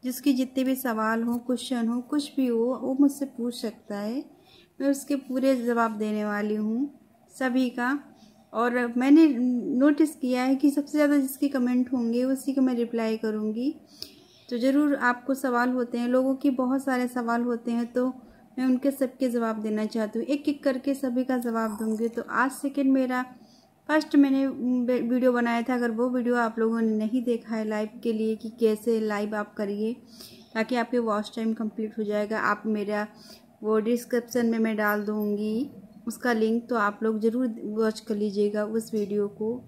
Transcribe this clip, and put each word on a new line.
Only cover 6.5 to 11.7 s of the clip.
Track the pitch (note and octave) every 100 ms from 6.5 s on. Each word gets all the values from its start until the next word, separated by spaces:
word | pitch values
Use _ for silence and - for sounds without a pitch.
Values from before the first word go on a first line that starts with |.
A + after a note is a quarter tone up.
हूँ | G#3+ G#3+ A3+ C#4+ - _ _ _ -
सभी | C4 B3 B3+
का। | B3 A#3+ C#4+ - - - - -
और | - A#3+ A#3+ A#3+ A#3+
मैंने | C4 D4 D#4+ A#3+ B3 B3 - B3
notice | C#4 D4 D#4 -
किया | B3+ B3
है | B3+ C4+
कि | D4
सबसे | C#4 C#4+
ज़्यादा | D4+ D4 D4
जिसके | C4+ - C#4+
comment | C4+ B3